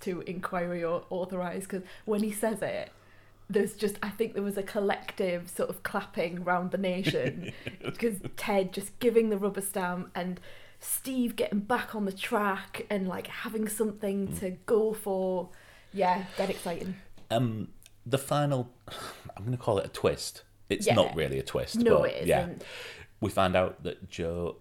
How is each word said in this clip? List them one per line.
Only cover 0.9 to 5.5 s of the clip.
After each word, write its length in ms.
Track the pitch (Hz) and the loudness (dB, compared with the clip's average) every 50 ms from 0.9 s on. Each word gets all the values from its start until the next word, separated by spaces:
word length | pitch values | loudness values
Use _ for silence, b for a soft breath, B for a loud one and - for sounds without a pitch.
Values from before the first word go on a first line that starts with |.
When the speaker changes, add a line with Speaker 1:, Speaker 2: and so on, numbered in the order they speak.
| 170 175 - - | -2 -2 -4 -4
Speaker 1:
Authorised, 600 | - 185 180 185 196 185 180 175 175 190 185 - | -4 -4 -4 -2 -2 -4 -2 -2 -4 -6 -6 -6
'cause 100 | - 190 185 B B B B | -6 -6 -6 B B B B
when 180 | - 214 208 214 | 0 0 2 2
he 100 | 214 208 | 0 0
says 280 | - - 220 220 - - | 0 0 0 0 0 -2
it, 280 | 135 90 - - - - b b b b b b b b b - - | -2 -2 -4 -4 -8 -12 b b b b b b b b b -10 0
there's 260 | 196 208 - - - | 2 2 2 2 0
just, 220 | - 220 202 202 - - | -2 -2 -2 -2 -2 -4
I 80 | 208 | -6
think 240 | 196 - 226 226 - | -2 -2 -2 -2 0
there 80 | - 202 | -2 -2
was 160 | 202 196 202 | -2 -2 -2
a 40 | 196 | -4
collective 840 | 196 - 214 202 196 - - - - - - 202 185 175 175 175 | -2 -2 0 2 2 0 0 -2 -8 -4 -2 0 0 0 -2 -4
sort 220 | 175 | -6